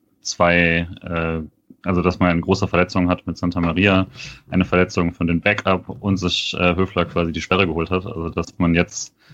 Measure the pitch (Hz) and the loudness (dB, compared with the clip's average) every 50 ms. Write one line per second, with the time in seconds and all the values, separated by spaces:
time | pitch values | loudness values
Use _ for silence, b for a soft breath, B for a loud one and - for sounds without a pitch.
0 | _ _ _ _ _ - - - 87 87 87 87 87 85 82 85 85 85 90 - | _ _ _ _ _ -12 -2 0 2 4 4 4 4 2 2 0 -2 -4 -8 -14
1 | - 87 85 82 82 82 82 80 78 - - _ _ _ - - - 90 90 87 | -10 -6 -4 -4 -2 -2 -4 -4 -6 -10 -14 _ _ _ -20 -10 -4 -2 0 2
2 | 85 90 85 - 90 87 85 85 85 - 92 - 98 90 - 87 90 - - 92 | 2 2 2 2 2 2 2 2 2 0 0 0 0 0 2 0 0 2 0 0
3 | 90 87 90 - - - 85 - - 90 87 90 85 85 82 87 98 101 95 92 | 2 2 0 -2 -2 -8 -8 -4 -4 -4 -2 -2 -2 0 0 2 4 4 4 4
4 | 95 B B B B B B B B B - 92 90 - - 90 92 90 - 95 | 2 B B B B B B B B B -2 0 0 2 2 2 2 2 0 0
5 | 87 85 - - 87 85 85 82 - 101 104 - - 95 95 92 - - - - | -2 -2 -2 -2 -2 0 0 0 2 0 0 0 0 0 0 0 -2 -8 -12 -6
6 | - 101 98 92 87 87 - - - - - - 87 87 87 90 95 92 - 90 | -2 -2 0 0 0 -2 -2 -2 -4 -4 -4 0 2 2 2 2 0 -2 0 -2
7 | 85 82 - 87 85 82 78 82 - - 92 92 98 85 78 82 82 - 90 92 | -2 -2 -2 -2 -2 -2 -2 -6 -2 0 0 2 2 0 0 -2 -2 -2 -2 -4
8 | 90 82 - 80 82 82 80 87 85 - - - 87 85 82 85 87 - - - | -4 -4 -8 -8 -8 -6 -4 -6 -6 -6 -4 0 0 2 4 2 2 0 -4 -10
9 | - - b b b b | -14 -14 b b b b